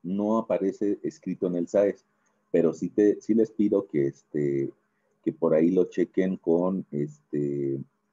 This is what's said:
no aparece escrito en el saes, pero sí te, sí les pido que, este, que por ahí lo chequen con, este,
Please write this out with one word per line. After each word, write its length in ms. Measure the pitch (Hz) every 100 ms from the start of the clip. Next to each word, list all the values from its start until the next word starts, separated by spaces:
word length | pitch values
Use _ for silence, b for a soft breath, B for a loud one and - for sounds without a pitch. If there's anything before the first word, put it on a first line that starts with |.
no 340 | 87 98 104 113
aparece 600 | 113 90 95 92 104 -
escrito 440 | 78 - 92 90 92
en 80 | 87
el 120 | 85
saes, 380 | 101 101 - _ _ _ _ -
pero 220 | 85 82
sí 160 | - 90
te, 300 | - 104 -
sí 120 | -
les 160 | 113 110
pido 360 | - 104 101 -
que, 200 | 76 69
este, 640 | - _ 73 71 69 67 _ _ _ _ _
que 100 | -
por 220 | 80 82 78
ahí 160 | 85
lo 140 | 92 90
chequen 520 | - 85 - 95 92
con, 480 | 87 85 92 95 -
este, 880 | 73 76 - - 73 71 71 69 67 - _ _